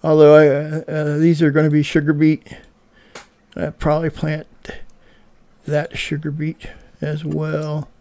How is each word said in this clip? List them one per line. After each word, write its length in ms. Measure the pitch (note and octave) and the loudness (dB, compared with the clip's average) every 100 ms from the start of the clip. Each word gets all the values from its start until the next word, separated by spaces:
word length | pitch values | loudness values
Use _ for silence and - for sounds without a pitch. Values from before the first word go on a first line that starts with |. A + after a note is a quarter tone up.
Although 300 | D#3+ D#3 D3 | 2 6 8
I, 140 | D3+ D3+ | 8 6
uh, 320 | C#3 D3+ D#3 - | 2 -4 -8 -6
uh, 300 | D#3 D3+ D3 | -6 -4 0
these 220 | E3 D#3 | 2 4
are 80 | D#3+ | 2
gonna 200 | D3 D#3 | 2 2
be 120 | D3 | 2
sugar 300 | D3 E3+ D3 | 0 -2 0
beet. 440 | D3 D#3 D#3 - - - _ _ _ _ - - _ _ - | 0 2 0 -6 -20 -20 _ _ _ _ -20 -20 _ _ -8
I 140 | D3+ | -8
probably 400 | - D#3 D3+ E3 | -4 -2 0 -2
plant 360 | - D#3 D#3 - _ - - - - _ _ _ _ _ _ | -6 -6 -6 -10 _ -18 -16 -16 -20 _ _ _ _ _ _
that 320 | - D3 D3+ - | -6 -4 -4 -10
sugar 340 | - D3+ D#3 | -8 -8 -8
beet 360 | D3 D#3 D#3+ - - - _ | -6 -8 -8 -16 -20 -20 _
as 240 | D3 D3+ | -8 -8
well. 640 | D#3 D3+ D#3 D#3 D#3 D3+ - _ | -6 -6 -4 -6 -6 -8 -10 _